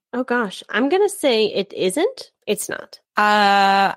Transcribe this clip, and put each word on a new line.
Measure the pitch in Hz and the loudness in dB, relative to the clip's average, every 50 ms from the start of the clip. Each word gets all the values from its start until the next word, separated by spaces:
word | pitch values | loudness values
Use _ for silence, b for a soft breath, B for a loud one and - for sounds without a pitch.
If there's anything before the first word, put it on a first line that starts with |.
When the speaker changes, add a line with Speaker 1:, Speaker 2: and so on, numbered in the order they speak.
| _ _ - | _ _ -8
Speaker 1:
Oh, | 240 254 | -8 -4
gosh. | - 240 247 226 190 - - - - | -2 -2 -2 -2 -4 -8 -12 -12 -6
I'm | - 208 254 277 | -2 -2 0 0
gonna | 349 381 415 381 | 2 2 0 0
say | - - - 277 233 220 220 | -2 -2 0 0 2 2 0
it | - - 202 196 - - | 0 -2 -4 -6 -6 -4
isn't. | - 165 185 185 285 349 508 523 - - - _ _ _ | -4 -2 -2 0 0 -2 -2 -2 -8 -14 -20 _ _ _
It's | - 208 - - - | -4 -4 -4 -6 -8
not. | - - - - - - _ _ _ | -10 -12 -12 -16 -20 -20 _ _ _
Speaker 2:
Uh, | - 214 208 208 208 202 196 202 202 196 196 196 196 196 185 - | 0 2 2 4 4 4 4 4 4 4 4 4 2 2 0 0